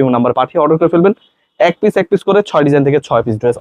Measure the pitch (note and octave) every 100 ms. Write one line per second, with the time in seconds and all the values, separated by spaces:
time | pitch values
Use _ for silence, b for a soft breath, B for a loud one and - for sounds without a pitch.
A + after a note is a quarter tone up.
0 | C3 A#2+ A#2+ A#2+ B2+ E3+ D3+ D#3+ E3 E3+
1 | F#3+ A3+ _ _ _ - E3+ - G#3 G3
2 | F3+ G3 - G3 G3+ E3 D3 C#3+ C#3 D3
3 | - A#2+ A#2+ A2 A#2+ A#2